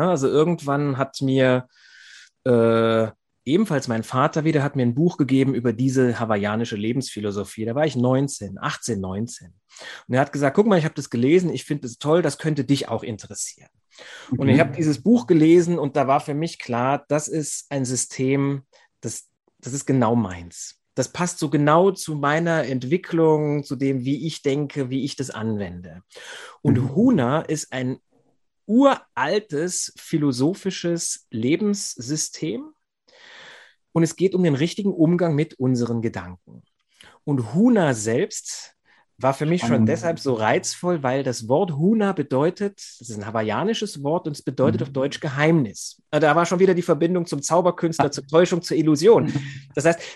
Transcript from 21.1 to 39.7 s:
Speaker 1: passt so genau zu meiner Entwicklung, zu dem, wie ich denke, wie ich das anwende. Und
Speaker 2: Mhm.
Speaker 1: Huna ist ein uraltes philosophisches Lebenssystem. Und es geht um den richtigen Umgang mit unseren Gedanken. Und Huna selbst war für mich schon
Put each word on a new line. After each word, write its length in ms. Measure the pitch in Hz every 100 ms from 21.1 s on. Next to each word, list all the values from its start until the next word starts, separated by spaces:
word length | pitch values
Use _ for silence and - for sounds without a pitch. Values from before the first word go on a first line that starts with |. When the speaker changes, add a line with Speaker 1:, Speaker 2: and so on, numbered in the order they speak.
Speaker 1:
passt 280 | - 175 -
so 100 | 151
genau 420 | 147 147 160 196
zu 240 | 190 - 151
meiner 500 | 143 156 170 165 127
Entwicklung, 1000 | 127 123 175 - 165 160 151 151 147
zu 120 | - 127
dem, 300 | 139 135 123
wie 200 | 143 160
ich 140 | -
denke, 480 | 143 139 139 147 127
wie 140 | 135
ich 120 | 139 -
das 160 | 127
anwende. 680 | 110 110 104 95 90 90 85 - - - - - -
Und 160 | 147 143
Speaker 2:
Mhm. 180 | 135 143
Speaker 1:
Huna 460 | 254 202 120 151
ist 320 | 156 156 -
ein 240 | 131 127 - _ _ _ _ _ _ -
uraltes 1300 | 226 277 254 _ - 139 208 208 147 180 - - -
philosophisches 1300 | - 160 143 123 143 196 190 - 170 170 - - _
Lebenssystem. 1400 | 120 123 170 208 202 - - 120 151 - - 156 226 311 _ _ _ _ _ - - - - - _ _
Und 120 | 165
es 120 | 165 -
geht 180 | 185 185
um 80 |
den 120 | 175 135
richtigen 380 | 170 - 196
Umgang 420 | 170 160 175 170 147
mit 200 | 156 -
unseren 460 | 131 123 117 117
Gedanken. 640 | 110 95 90 90 _ 60 _ _ _ _ - _
Und 300 | - 139 107
Huna 400 | 147 240 220 156
selbst 800 | 113 107 120 208 - - - - _ _ _ _ -
war 160 | 131 135
für 100 | 151
mich 160 | 180
schon 60 | 233